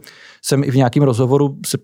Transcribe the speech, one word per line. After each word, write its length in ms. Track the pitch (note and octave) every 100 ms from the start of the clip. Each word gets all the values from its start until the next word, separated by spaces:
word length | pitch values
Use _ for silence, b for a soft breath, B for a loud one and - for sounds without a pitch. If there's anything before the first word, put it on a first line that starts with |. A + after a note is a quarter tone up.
| B B B B
jsem 220 | - C#3
i 80 | C#3+
v 40 | C3
nějakém 280 | B2 D3
rozhovoru 540 | C#3+ A#2 B2+ C#3+ C#3+ C#3 -
se, 120 | -